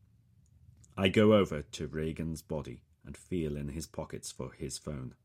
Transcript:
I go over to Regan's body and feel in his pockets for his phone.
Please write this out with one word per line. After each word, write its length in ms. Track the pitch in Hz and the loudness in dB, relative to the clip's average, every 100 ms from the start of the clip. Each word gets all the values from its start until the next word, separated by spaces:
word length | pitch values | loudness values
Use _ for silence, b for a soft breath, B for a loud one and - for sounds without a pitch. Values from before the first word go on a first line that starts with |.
| _ _ _ _ _ _ - - _ - | _ _ _ _ _ _ -20 -20 _ 0
I 120 | 98 | 4
go 240 | 98 107 | 6 8
over 280 | 107 90 73 | 8 6 0
to 260 | - - 76 | -6 -8 -8
Regan's 540 | 78 80 80 82 80 | -4 -4 -4 -6 -8
body 400 | - 78 67 62 _ _ - | -6 -8 -8 -14 _ _ -18
and 100 | 69 | -18
feel 400 | - 92 78 73 | -6 -4 -2 -4
in 140 | 71 | -6
his 180 | 76 76 | -8 -10
pockets 440 | - 76 - - | -10 -10 -10 -12
for 200 | - 65 | -10 -12
his 260 | - 71 - | -10 -10 -10
phone. 380 | - 71 64 - | -10 -10 -10 -16